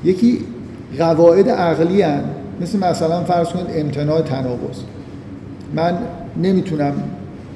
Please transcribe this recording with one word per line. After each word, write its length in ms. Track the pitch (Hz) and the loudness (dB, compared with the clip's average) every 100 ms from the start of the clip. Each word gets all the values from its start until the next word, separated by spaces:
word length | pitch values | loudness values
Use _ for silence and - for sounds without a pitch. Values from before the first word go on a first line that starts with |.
یکی 340 | 160 185 240 247 - - - - - 139 | 2 4 4 2 -4 -10 -14 -14 -12 0
قواعد 500 | 165 160 170 175 196 | 2 8 8 8 4
عقلی 540 | - 170 151 170 196 | 4 2 2 4 4
هن. 180 | 170 143 143 - - - | 4 0 -2 -8 -10 -8
مثل 180 | 170 202 | -2 0
مثلاً 460 | 185 165 160 175 | 0 2 0 0
فرض 240 | 175 175 170 | 2 2 2
کنید 180 | 180 175 | -2 -4
امتناع 460 | 160 147 131 147 160 | -2 -2 -2 0 2
تناقض. 580 | 160 135 127 120 - - - - - - - - - - - | 0 -2 -2 -4 -6 -10 -12 -14 -14 -14 -14 -14 -14 -14 -8
من 240 | 147 170 180 - - - - | -2 0 0 -4 -8 -10 -2
نمی‌تونم 500 | 180 190 - 156 143 139 - - - - - | 2 2 0 -2 0 -2 -6 -8 -12 -14 -16